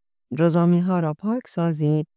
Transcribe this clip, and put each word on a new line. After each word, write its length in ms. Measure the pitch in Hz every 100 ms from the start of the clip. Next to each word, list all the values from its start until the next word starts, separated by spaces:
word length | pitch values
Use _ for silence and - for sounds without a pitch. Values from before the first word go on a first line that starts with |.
| _ _ _ 147
جزامی‌ها 640 | 170 170 170 175 180 180
را 140 | 160
پاک 280 | 156 208 247 -
سازید، 600 | - 170 151 151 151 160